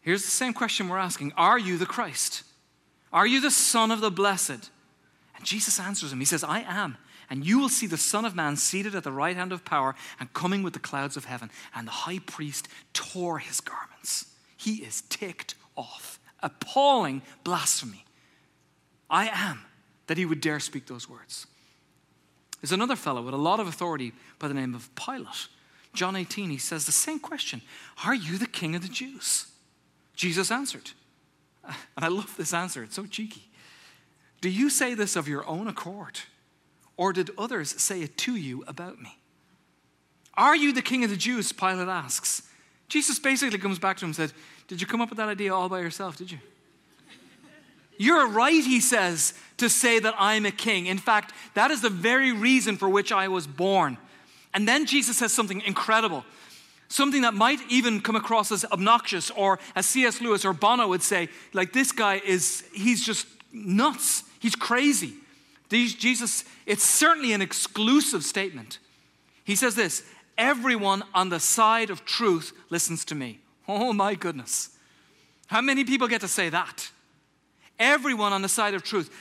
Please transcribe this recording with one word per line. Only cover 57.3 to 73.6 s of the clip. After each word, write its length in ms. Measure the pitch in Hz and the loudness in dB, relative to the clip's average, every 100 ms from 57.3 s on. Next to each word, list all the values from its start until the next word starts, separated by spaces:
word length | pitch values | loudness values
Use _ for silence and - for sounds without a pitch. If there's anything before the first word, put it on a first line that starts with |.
might 280 | 208 226 294 - | 4 4 2 2
even 300 | 247 240 220 | 2 4 0
come 160 | - 220 | 0 -2
across 360 | - 226 202 | 2 2 2
as 120 | 214 220 | -2 -2
obnoxious, 640 | 196 196 233 - 190 - | 0 6 4 4 -4 -4
or 280 | - 196 190 - | 0 2 2 0
as 120 | - - | -2 0
C 180 | 262 | 4
S 160 | 247 220 | 2 2
Lewis 240 | 240 202 | 2 2
or 80 | 196 | 2
Bono 360 | 165 208 247 220 | 4 4 6 4
would 140 | 180 | 2
say, 260 | - 202 170 - - | 2 0 -2 -8 -8
like, 200 | 190 185 | -2 0
"This 200 | 254 269 | 2 2
guy 240 | - 214 196 | 2 2 2
is, 400 | 202 185 - - - | 2 0 0 -4 -10
he's 320 | - 208 240 | -2 2 2
just 220 | 233 220 - - - | 0 -2 -6 -12 -20
nuts. 720 | - 202 196 285 254 - - - - | -12 0 4 4 2 0 -2 -4 -4
He's 160 | 226 - | -4 -2
crazy." 580 | - 240 285 240 156 - - _ _ _ _ | 0 4 4 4 -2 -10 -20 _ _ _ _
These, 260 | 220 240 | 2 2
Jesus, 500 | 180 233 247 233 - - - - | 0 0 0 -2 -4 -6 -16 -2
it's 180 | 208 | 2
certainly 480 | - - 311 320 262 | 4 6 6 4 4
an 80 | 208 | 2
exclusive 840 | 190 - - - 220 277 - 208 | 0 -2 -4 0 4 6 4 0
statement. 540 | 143 - 190 151 110 - _ _ _ _ _ _ | -2 -2 -4 -6 -14 -16 _ _ _ _ _ _
He 120 | - 202 | -2 2
says 180 | 254 | 2
this, 280 | 202 196 - - - _ - | 2 0 0 -8 -20 _ 0
"Everyone 640 | 240 277 254 233 196 196 208 | 2 2 2 2 2 0 0
on 140 | 180 185 | 0 2
the 120 | 175 | 2
side 480 | - - 220 226 226 | 2 4 6 4 0
of 160 | 165 | -4
truth 480 | - - 226 170 151 - - | -4 0 4 2 0 -16 -6
listens 360 | 170 - 165 - | -2 -2 -2 -6
to 80 | |
me." 260 | 151 123 110 _ _ | -6 -8 -12 _ _